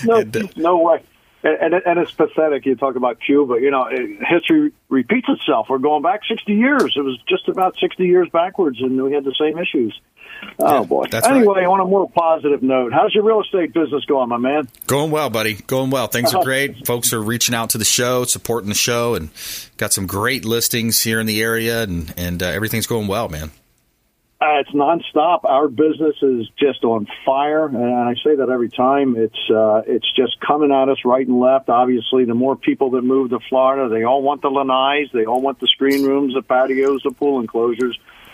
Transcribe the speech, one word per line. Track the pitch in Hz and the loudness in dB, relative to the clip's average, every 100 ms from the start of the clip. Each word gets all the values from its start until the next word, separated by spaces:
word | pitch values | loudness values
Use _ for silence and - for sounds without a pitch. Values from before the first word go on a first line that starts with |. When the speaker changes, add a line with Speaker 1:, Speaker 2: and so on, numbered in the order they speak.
| 175 | 0
Speaker 1:
No, | 226 | 2
Speaker 2:
And, | 175 110 | 0 -4
uh, | 104 - | -6 -4
Speaker 1:
no | 165 180 | 0 2
way. | 165 160 - _ _ _ | 2 2 -2 _ _ _
And, | - 156 165 | -2 0 0
and, | 175 185 | 0 0
and | 170 | 0
it's | 170 | -2
pathetic. | - 156 - 156 139 135 | 0 -2 2 0 0 -2
You | 127 | 0
talk | 135 127 | -2 -2
about | 123 117 | -2 -4
Cuba. | - 143 143 120 | 0 2 2 2
You | 135 | 2
know, | 135 120 | 0 -2
it, | 131 117 104 131 | -4 -6 -6 0
history | 175 - 156 151 - _ | 0 4 2 2 -4 _
repeats | 131 123 240 240 | -2 0 -2 0
itself. | 269 - 127 110 | -4 0 -2 0
We're | 131 | 0
going | 143 151 | 0 0
back | 151 208 - | 0 -2 -4
sixty | 214 - | -8 -2
years. | 208 247 285 - 110 | 0 2 2 0 0
It | |
was | 139 127 - | -4 -6 -4
just | 190 - | -4 -2
about | 170 185 - | 0 -2 0
sixty | 180 - 185 | -4 -2 2
years | 180 175 | 2 2
backwards, | 165 175 190 170 120 | 0 -2 0 -2 0
and | 127 131 | -2 0
we | 135 | 0
had | 143 | -2
the | 139 127 | -2 -2
same | 156 156 | -2 -2
issues. | 180 151 113 - _ _ - - - - | -4 -2 -2 -4 _ _ -20 -18 -18 0
Oh, | - 143 | 2 2
Speaker 2:
Yeah, | |
Speaker 1:
boy. | 92 69 - | 2 -2 -2
Speaker 2:
that's | 113 226 | 0 2
right. | 269 | 6
Speaker 1:
Anyway, | 214 190 | 4 4
on | 180 196 | 2 2
a | 185 | 4
more | 196 180 | 2 2
positive | - 165 160 143 143 | 0 2 2 2 0
note, | 131 131 120 | 2 2 2
how's | 151 208 208 | 2 2 2
your | |
real | 208 220 | 2 2
estate | 196 196 160 | 0 -2 0
business | 165 151 139 | 0 -2 -2
going, | - 143 123 | -2 0 0
my | 117 | -2
man? | 127 147 143 - - | -2 -2 -4 -10 -4
Speaker 2:
Going | 135 156 | -2 0
well, | 151 143 | -2 -2
buddy. | 113 110 | -2 -2
Going | 104 - 131 131 | -4 -4 -2 0
well. | 131 113 | -2 -2
Things | 120 127 | 0 0
are | 127 | 0
Speaker 1:
Uh-huh. | 131 | 0
Speaker 2:
great. | 131 139 143 - | 0 -2 -6 -6
Folks | 120 - | -2 -2
are | 117 | -2
reaching | 107 117 - 120 | -2 -2 -2 -2
out | 113 | -4
to | 113 | -4
the | 107 | -2
show, | - 123 127 123 | 0 0 0 -2
supporting | 101 - 117 101 | -4 -4 -4 -2
the | 104 | -2
show, | - 120 120 107 | -2 0 -2 -4
and | 78 - - - - - | -6 -14 -14 -14 -16 -8
got | 107 | -4
some | - 95 | -2 -2
great | 98 113 131 | -2 -2 -2
listings | 110 117 113 120 113 110 | -2 -2 -2 -2 -2 -2
here | 113 110 | 0 -2
in | 110 | -2
the | 107 | -2
area, | 113 113 113 117 | -2 -2 -2 -2
and, | 110 85 78 - | -4 -6 -8 -8
and, | 87 87 | -6 -4
uh, | 90 | -4
everything's | 82 110 113 101 | -4 -4 -4 -4
going | 117 104 | -4 -2
well, | 101 113 | -4 -4
man. | 78 80 - _ _ _ _ _ _ _ _ | -8 -12 -16 _ _ _ _ _ _ _ _
Speaker 1:
Uh, | 151 147 | -2 0
it's | 135 | -2
nonstop. | 143 143 170 - 151 160 170 | 0 0 0 -2 0 2 2
Our | - 135 151 | 2 0 0
business | 123 156 139 156 147 | 2 0 2 -2 0
is | 139 123 113 - | 0 0 -4 -2
just | 143 123 120 | 0 0 0
on | 113 107 - - | 0 -2 -6 -2
fire, | 135 147 156 156 | 0 0 0 -2
and | 135 | -2
I | 120 123 120 120 | -2 0 0 0
say | 151 147 | 2 2
that | 123 | 2
every | 127 117 | 0 -2
time. | - 127 139 135 117 | 0 2 2 2 2
It's, | 110 - - | 0 -2 0
uh, | 110 110 107 110 | 2 4 2 0
it's | 120 113 123 | -2 0 0
just | 123 - | 0 -2
coming | - 147 151 | -2 0 2
at | 139 135 | 2 2
us | 127 | 0
right | 123 127 127 | 2 0 2
and | 123 | 2
left. | 127 135 135 | 4 2 2
Obviously, | 120 127 123 110 131 | 2 2 0 0 0
the | 123 | 2
more | 117 127 135 | 2 0 0
people | - 139 135 | -2 0 0
that | 127 | 0
move | 123 135 127 | 0 0 0
to | 117 - | -4 -2
Florida, | 131 131 139 131 | 2 2 2 0
they | 113 117 | 0 2
all | 139 | 2
want | 135 143 | 0 -2
the | 143 | 0
lanais, | 139 135 131 135 143 139 | 0 0 2 2 0 -2
they | 123 110 | -2 0
all | 123 | 0
want | 135 131 | -2 -2
the | 123 | 0
screen | - 135 139 139 | 2 2 2 2
rooms, | 139 143 127 | 2 0 -2
the | |
patios, | - 127 131 131 135 139 | 0 0 2 2 0 0
the | 143 | -4
pool | 131 147 135 | -2 -2 0
enclosures. | 113 117 117 113 123 113 - - - | -2 -2 -2 0 -4 -4 -16 -20 -20